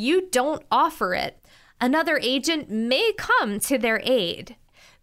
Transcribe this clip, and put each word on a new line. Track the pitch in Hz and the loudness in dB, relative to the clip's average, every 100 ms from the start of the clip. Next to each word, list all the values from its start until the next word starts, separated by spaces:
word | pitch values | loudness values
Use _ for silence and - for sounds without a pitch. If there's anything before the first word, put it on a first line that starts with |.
you | 233 370 370 | 0 0 2
don't | 247 277 302 - | 0 0 -4 0
offer | 254 320 - 190 | 2 2 0 -2
it, | - - - _ - _ - | -2 -4 -10 _ -20 _ -4
another | 247 311 330 294 | 0 2 2 0
agent | 233 269 294 320 - | 0 -2 -2 -4 -4
may | 214 233 269 453 | -4 0 2 0
come | 415 - 494 247 202 | -2 0 2 2 -2
to | - 262 | -2 0
their | 226 220 | 0 0
aid. | 220 254 170 - 185 - _ _ - _ | 2 0 0 -6 -14 -20 _ _ -20 _